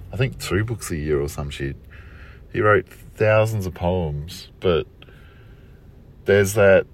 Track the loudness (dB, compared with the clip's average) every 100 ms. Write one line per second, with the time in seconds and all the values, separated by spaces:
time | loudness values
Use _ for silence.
0 | -12 -4 -4 -6 -4 -2 -2 -6 -8 -6
1 | -2 -2 -4 -6 -10 -8 -8 -10 -16 -20
2 | -20 -20 -20 -20 -10 -2 4 4 2 -12
3 | -14 -2 2 2 2 -2 -8 -6 -4 -2
4 | -4 -6 -10 -14 -18 -6 0 0 -2 -12
5 | -20 -20 -20 -20 -20 -20 -20 -20 -20 -20
6 | -20 -8 2 2 4 4 6 6 4